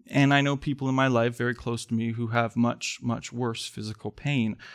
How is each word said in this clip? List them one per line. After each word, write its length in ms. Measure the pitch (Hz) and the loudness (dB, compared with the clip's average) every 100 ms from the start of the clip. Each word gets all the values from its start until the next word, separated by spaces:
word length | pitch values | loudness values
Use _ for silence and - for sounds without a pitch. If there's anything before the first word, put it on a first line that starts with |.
| - | -4
And 240 | 139 139 | 4 6
I 60 | 143 | 6
know 160 | 143 139 | 2 0
people 320 | - 135 135 | -2 -4 0
in 80 | 131 | 2
my 120 | 135 | 4
life 280 | 120 120 120 | 4 2 0
very 180 | 120 | -4
close 320 | 120 - 117 - | -4 -4 -6 -2
to 80 | |
me 200 | 113 117 | -2 -2
who 140 | 113 117 | -2 -2
have 280 | 120 113 - | 0 0 2
much, 440 | 120 120 - - | 2 2 -6 -6
much 320 | 123 113 - | -4 -4 -6
worse 340 | 120 123 113 - | -4 -4 -4 -8
physical 440 | - 107 107 107 | -8 -10 -8 -10
pain. 440 | - 143 139 110 98 - | -6 -2 2 2 -2 -10